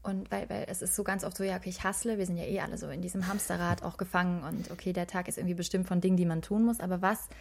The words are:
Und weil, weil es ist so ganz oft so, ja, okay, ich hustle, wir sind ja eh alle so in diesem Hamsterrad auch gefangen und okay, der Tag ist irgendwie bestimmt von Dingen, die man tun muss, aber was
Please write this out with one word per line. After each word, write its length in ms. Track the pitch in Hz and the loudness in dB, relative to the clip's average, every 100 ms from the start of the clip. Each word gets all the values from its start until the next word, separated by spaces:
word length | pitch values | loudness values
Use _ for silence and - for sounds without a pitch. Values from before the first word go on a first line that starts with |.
Und 280 | 208 190 196 | -2 -4 -2
weil, 180 | 202 - | -4 -4
weil 180 | 208 - | -4 -4
es 140 | 190 | -4
ist 120 | 180 | -2
so 80 | - | 0
ganz 220 | 196 190 | 0 -2
oft 120 | - 180 | -2 -2
so, 60 | |
ja, 120 | 196 180 | -2 -2
okay, 120 | 185 | -4
ich 140 | 180 | -2
hustle, 340 | 190 196 233 214 | -2 0 -2 0
wir 60 | 185 | 0
sind 100 | 170 | 0
ja 80 | |
eh 160 | - 190 | -2 -2
alle 180 | 151 - | -2 -6
so 100 | 143 | -6
in 140 | 143 | -6
diesem 240 | 180 190 185 | -4 -2 -2
Hamsterrad 560 | 202 - 180 175 175 | -2 -2 0 2 0
auch 140 | 175 - | 0 -4
gefangen 480 | 185 180 180 175 | 0 2 2 0
und 260 | 139 - - | -2 -6 -6
okay, 220 | 175 190 | -4 -2
der 140 | 180 175 | -2 -2
Tag 180 | 185 180 | -4 -4
ist 80 | - | -2
irgendwie 160 | 180 175 | -2 0
bestimmt 320 | 175 190 185 | 0 0 2
von 120 | 180 | 4
Dingen, 160 | 190 180 | 6 6
die 80 | |
man 160 | 175 165 | 6 2
tun 240 | - 208 | 2 4
muss, 140 | 233 233 | 4 4
aber 220 | 180 180 | 0 2
was 260 | 185 - - - | 4 2 -4 -16